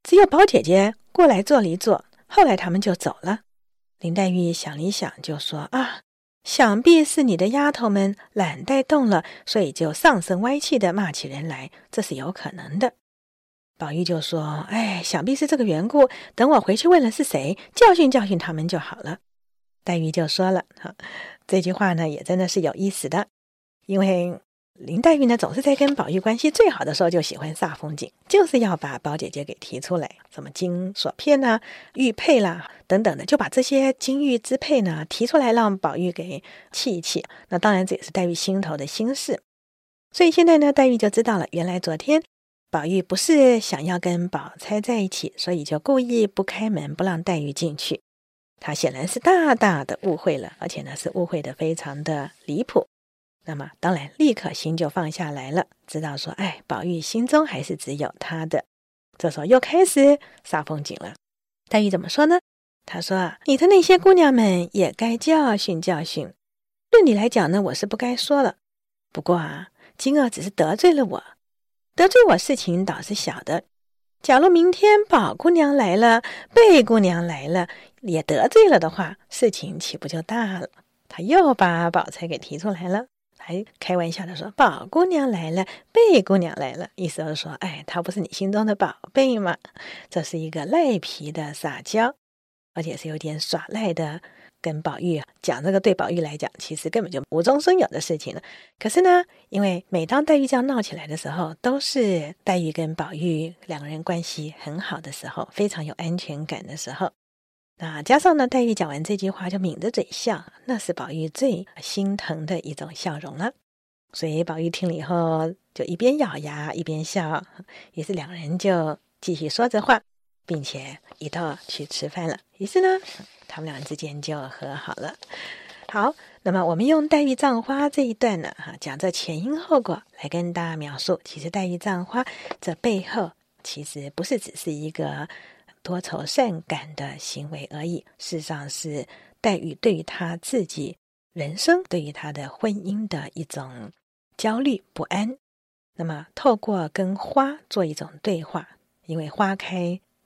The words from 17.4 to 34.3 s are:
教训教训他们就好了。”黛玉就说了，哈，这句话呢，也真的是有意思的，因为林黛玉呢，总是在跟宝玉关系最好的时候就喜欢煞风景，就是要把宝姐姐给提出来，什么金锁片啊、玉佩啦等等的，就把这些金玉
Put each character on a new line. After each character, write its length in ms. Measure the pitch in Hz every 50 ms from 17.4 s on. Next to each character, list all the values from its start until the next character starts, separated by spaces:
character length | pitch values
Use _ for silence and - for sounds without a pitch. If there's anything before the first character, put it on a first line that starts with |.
| 135 147 196 - - - _
教 200 | - 480 440 359
训 160 | 339 320 262
教 160 | 254 262 208
训 120 | 196 202 170
他 140 | - - 160
们 160 | 156 156 175
就 100 | 185 160
好 180 | 139 - -
了。” 220 | - - 147 170 - _ _ _ _ _ _ _ _ _ _ _ _ _
黛 140 | - 175
玉 140 | 170 160 160
就 180 | 156 180 160 151
说 220 | - - 185 185
了， 140 | 190 185 - _ _ -
哈， 160 | - - - - - - - - - - - - _
这 160 | - - 185 165
句 100 | 180 185
话 220 | - 208 190 175
呢， 120 | 165 165
也 160 | 156 147 - -
真 160 | - 180 185
的 80 | 185
是 140 | 175 - 196
有 140 | 160 147 -
意 160 | - 190 196
思 180 | 190 - - 135
的， 200 | 156 175 - - _ _ _ _ _ _ _ _ _ _ _
因 120 | - 196 196
为 420 | 190 190 185 175 175 180 175 190 - _ _ _ _ _ _
林 280 | - - 139 165 202
黛 140 | 254 330 320
玉 120 | 285 269
呢， 100 | 233 240
总 180 | 226 - - 156
是 60 | 254
在 160 | 269 285 277
跟 180 | 269 285 277 285
宝 140 | - - -
玉 100 | 165 185
关 180 | - 220 220
系 140 | 233 - 302
最 180 | 302 - 453 381
好 160 | - - 131
的 100 | 143 151
时 80 | - 190
候 80 | 170
就 100 | 175 170
喜 160 | 147 - -
欢 180 | 135 143 156 156
煞 200 | - - 165 147
风 200 | - - 151 156
景， 160 | 147 - - - _ _
就 200 | - - 403 381
是 120 | 320 - 254
要 160 | 233 196 175
把 220 | 160 - 139 135 120
宝 180 | - 151 147
姐 120 | 156 - -
姐 160 | - 143 143
给 100 | 147 -
提 240 | - - - - 127
出 200 | - - 180 170
来， 120 | 147 - - _ _ _
什 120 | _ - 139
么 80 | 139
金 420 | 139 - 185 180 175 180 185 185 202
锁 160 | - - - - -
片 260 | - 302 294 269 269
啊、 160 | 240 220 226 - - - - - - _
玉 160 | - 262 240 220
佩 280 | - - - 302 240
啦 300 | 208 175 165 170 - - - - _
等 160 | - 180 196 226
等 140 | 202 147
的， 100 | 139 -
就 100 | - -
把 120 | - - -
这 140 | - 262 254
些 300 | - 277 269 269 269 262
金 320 | - - - 262 277 294
玉 140 | 277